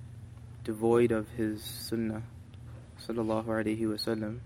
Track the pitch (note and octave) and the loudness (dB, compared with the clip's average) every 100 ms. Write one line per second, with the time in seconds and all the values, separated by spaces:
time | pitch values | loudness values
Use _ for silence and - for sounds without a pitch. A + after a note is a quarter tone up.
0 | - - - - - - - G#2+ A#2 A#2 | -12 -14 -14 -14 -14 -10 -4 2 6 8
1 | A#2+ A2+ G#2 A#2+ G#2+ G#2+ - - - A2+ | 8 4 0 0 0 0 -8 -8 -4 0
2 | A2 A2 A#2 - - - - - - - | 0 -2 -8 -12 -16 -14 -14 -14 -16 -14
3 | - A#2 A2 A2 A2+ A2 A2 A2 A2 G#2+ | -6 -2 2 2 2 0 2 2 0 0
4 | - A2+ G#2+ A#2+ | 0 0 -2 -6